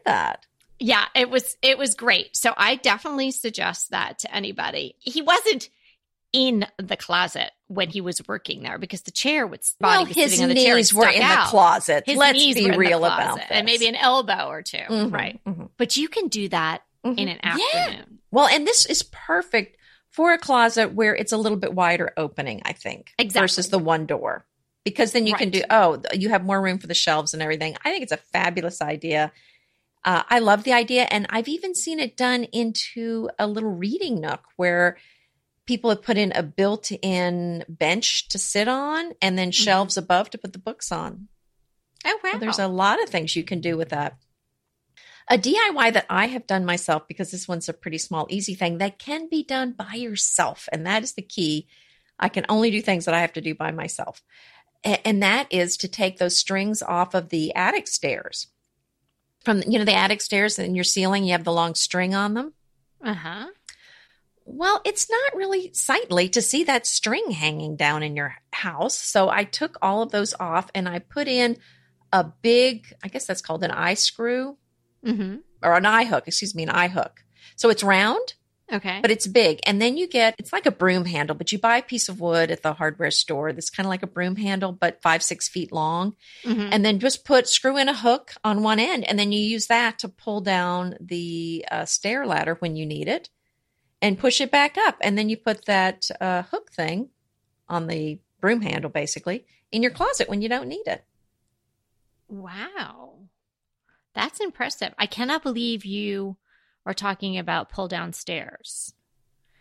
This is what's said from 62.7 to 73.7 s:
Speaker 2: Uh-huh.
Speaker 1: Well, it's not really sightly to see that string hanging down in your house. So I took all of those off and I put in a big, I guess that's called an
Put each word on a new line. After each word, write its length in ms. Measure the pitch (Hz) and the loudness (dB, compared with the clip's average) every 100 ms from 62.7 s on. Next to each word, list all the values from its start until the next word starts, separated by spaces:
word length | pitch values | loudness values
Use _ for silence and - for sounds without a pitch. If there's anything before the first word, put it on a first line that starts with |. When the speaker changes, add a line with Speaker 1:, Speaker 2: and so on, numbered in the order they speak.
| _ _ _ | _ _ _
Speaker 2:
Uh-huh. 440 | 247 190 160 185 302 415 - - _ - _ _ _ _ | -8 -8 -8 -12 -14 -18 -20 -20 _ -20 _ _ _ _
Speaker 1:
Well, 360 | - 262 359 403 | -16 -4 0 0
it's 240 | - 415 - | 0 -4 -2
not 280 | 453 554 381 | 0 0 -2
really 360 | 392 392 370 | -2 -2 -4
sightly 560 | - - 294 - 175 185 | -4 0 0 2 0 2
to 120 | 240 | 0
see 220 | - 277 | 0 0
that 200 | 330 254 - | 2 2 0
string 440 | - 214 285 427 | -2 0 -2 -2
hanging 460 | 160 156 156 151 151 | -2 -2 -2 -6 -2
down 260 | 147 151 | 0 0
in 140 | 151 147 | -2 -4
your 200 | 143 - _ | -6 -8 _
house. 460 | - 190 151 208 - | -8 -6 -4 -4 -4
So 300 | - 208 190 | 0 2 4
I 140 | 202 | 2
took 340 | 202 - 311 - | -2 -4 -6 -2
all 220 | 190 208 | 0 0
of 80 | 226 | 0
those 240 | 208 208 - | -2 -2 -4
off 280 | 175 165 185 | -4 -2 -2
and 140 | 196 180 | -4 -4
I 100 | 175 | -6
put 300 | - 294 285 | -8 -4 -2
in 300 | 247 240 240 _ _ _ _ _ | 2 2 0 _ _ _ _ _
a 120 | 190 | 0
big, 680 | 165 - 233 240 262 226 - - | 0 0 4 6 6 2 -10 -18
I 40 | 196 | -12
guess 160 | 269 | -10
that's 160 | - 185 | -6 -6
called 220 | - 160 | -6 -4
an 80 | 175 | -4